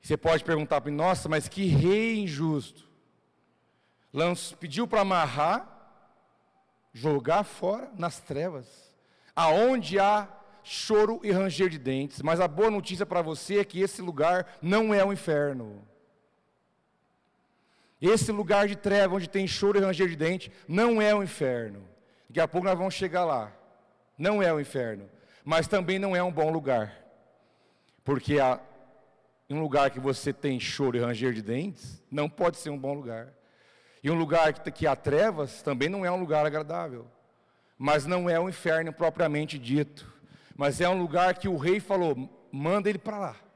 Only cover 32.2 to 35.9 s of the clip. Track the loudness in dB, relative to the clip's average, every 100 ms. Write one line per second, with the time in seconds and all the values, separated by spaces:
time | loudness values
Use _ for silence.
32.2 | -4 0 0 0 -10 -8 -6 -8 -8 -12
33.2 | -14 _ _ _ _ _ _ _ -2 -2
34.2 | 2 4 4 0 -10 -4 -2 0 0 2
35.2 | 2 0 -8 -6 -6 -2 -2